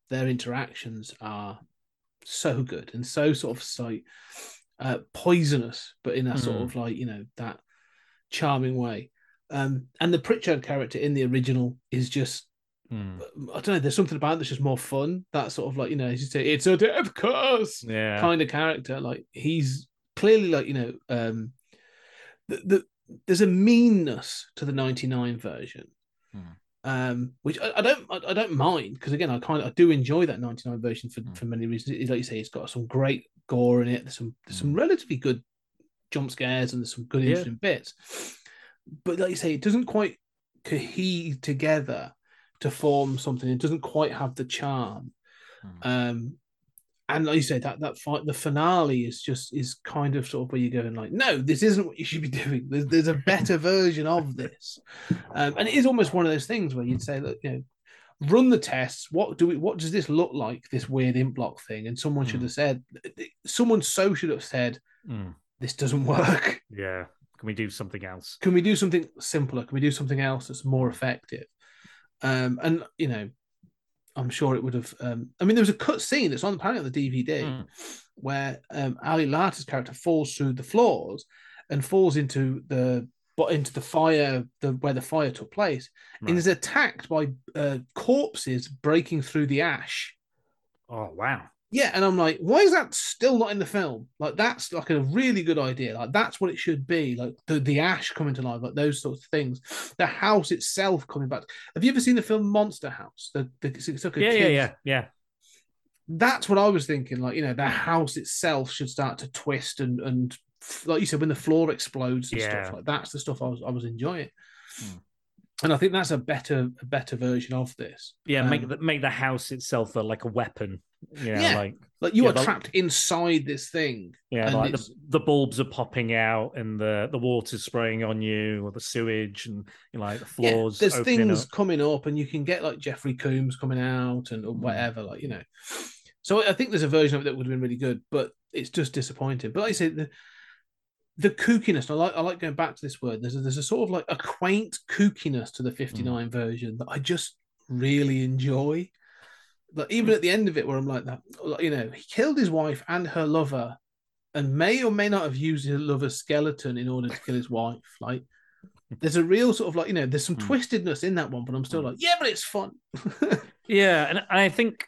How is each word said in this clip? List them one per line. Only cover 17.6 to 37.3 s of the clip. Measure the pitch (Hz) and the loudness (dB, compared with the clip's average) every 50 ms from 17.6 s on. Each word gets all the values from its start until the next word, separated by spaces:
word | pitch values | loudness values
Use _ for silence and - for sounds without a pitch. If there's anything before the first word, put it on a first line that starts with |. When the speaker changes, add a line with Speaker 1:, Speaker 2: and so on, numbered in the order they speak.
| 214 220 - - 120 | 0 -2 -6 -12 -8
Speaker 2:
Yeah. | 113 110 110 110 110 104 104 | -4 -2 0 0 0 0 2
Speaker 1:
kind | 175 170 170 160 | 2 4 4 4
of | 156 139 | 2 0
character. | - 147 160 160 156 - 131 127 127 131 | 0 0 0 0 0 -2 -4 -8 -6 -6
Like, | 135 120 123 - - _ | -4 -6 -6 -8 -10 _
he's | - - - 151 165 165 143 131 131 135 - _ _ _ _ _ - | -12 -4 -2 0 2 2 0 0 -2 -4 -10 _ _ _ _ _ -4
clearly, | - - 208 220 220 202 175 | 2 6 8 8 8 6 4
like, | 160 139 - | 2 2 2
you | - 139 | 0 -2
know, | 131 120 120 - - _ - | -2 -2 -4 -6 -10 _ -4
um, | 123 120 117 113 110 113 110 127 - _ _ _ _ _ _ _ _ _ _ _ - - - - - _ _ | -2 -2 -2 -2 -4 -4 -8 -10 -12 _ _ _ _ _ _ _ _ _ _ _ -20 -20 -20 -20 -20 _ _
the, | - - | -8 -8
the, | - - 185 196 185 - _ _ _ _ - - - - | -4 2 2 2 2 2 _ _ _ _ -20 -20 -8 0
there's | - 185 175 | 2 4 6
a | 208 | 6
meanness | 190 180 185 202 226 240 233 240 240 214 190 165 139 113 - - - - - - _ - | 6 6 6 6 8 8 8 8 8 6 6 4 0 -2 -6 -8 -10 -12 -12 -14 _ -10
to | - 151 | -8 -6
the | 139 | -4
ninety-nine | 135 135 131 131 127 127 - 127 127 123 123 120 120 | -2 0 0 -2 -2 -2 -2 -2 0 0 -2 -2 -4
version, | 120 - 104 69 60 - - - - - - _ _ _ _ _ _ _ _ - | -6 -8 -8 -8 -8 -12 -14 -14 -18 -20 -20 _ _ _ _ _ _ _ _ -18
Speaker 2:
Hmm. | 101 90 85 82 _ _ _ _ _ - | -18 -18 -18 -20 _ _ _ _ _ -6
Speaker 1:
um, | 135 135 127 127 127 120 123 127 127 - _ - | -4 -2 -2 -2 -2 -2 -4 -4 -6 -8 _ -6
which | 143 165 - | -6 -4 -4
I, | - 220 - | -4 -2 0
I | 208 | 2
don't, | 208 240 285 - - - | 4 4 4 2 0 -10
I, | 190 180 - - | -10 -8 -4 -2
I | 196 | 0
don't | 202 226 202 160 | 0 0 0 2
mind, | 131 139 175 180 151 113 98 123 131 | 2 4 4 4 2 0 -4 -10 -8
'cause | - 143 143 | -4 -2 -2
again, | 147 175 143 | 0 0 0
I | 120 123 | -2 -2
kind | - - 156 151 | -2 0 0 0
of, | 113 | 0
I | - | 0
do | - - 175 170 | 6 6 8 8
enjoy | 156 139 127 120 147 170 180 | 8 4 4 2 2 2 2
that | 156 123 107 | 2 0 -4
ninety-nine | 123 120 117 123 - 127 120 113 | -6 -8 -8 -8 -8 -8 -6 -2
version | 113 120 113 - - 120 | -2 -2 -2 -4 -8 -12
for, | - 117 | -12 -12
Speaker 2:
Hmm. | 110 98 90 | -12 -12 -10
Speaker 1:
for | 90 120 | -8 -6
many | 117 117 113 113 | -6 -4 -4 -4
reasons. | 113 117 113 - 135 135 | -4 -4 -4 -4 -6 -6
It, | - 135 123 | -4 -2 -2
like | 127 | -2
you | 117 123 | -2 -4
say, | - 113 110 | -6 -8 -8
it's | 107 - | -10 -10
got | - - - - | -10 -12 -10 -8
some | - 120 117 | -8 -8 -6
great | 117 - 131 135 135 139 - - _ _ _ _ | -2 0 2 2 2 0 -2 -4 _ _ _ _
gore | - 131 123 123 123 123 123 | -2 2 4 4 6 6 4
in | 120 | 4
it. | 120 123 - - | 2 0 -2 -4
There's | 131 - | -8 -12
some, | - 120 113 - _ _ | -10 -10 -10 -12 _ _
there's | - 98 | -12 -8
some | 92 - 143 | -4 -2 0
Speaker 2:
Hmm. | 147 | 2
Speaker 1:
relatively | 190 294 359 370 - - - 131 | 2 4 4 2 2 0 -4 -4
good | 127 - 139 120 120 - _ _ _ _ _ _ _ _ _ _ _ _ - | -2 0 0 0 -2 -4 _ _ _ _ _ _ _ _ _ _ _ _ -6
jump | - 147 139 123 | -4 -4 -4 -4
scares | - - 131 127 127 127 127 123 127 | -4 -4 -2 0 0 0 0 -2 -2
and | 123 | -4
there's | 117 117 - | -6 -6 -8
some | 123 120 | -12 -8
good | - - 131 131 | -2 0 2 4
Speaker 2:
Yeah. | |
Speaker 1:
interesting | 131 | 4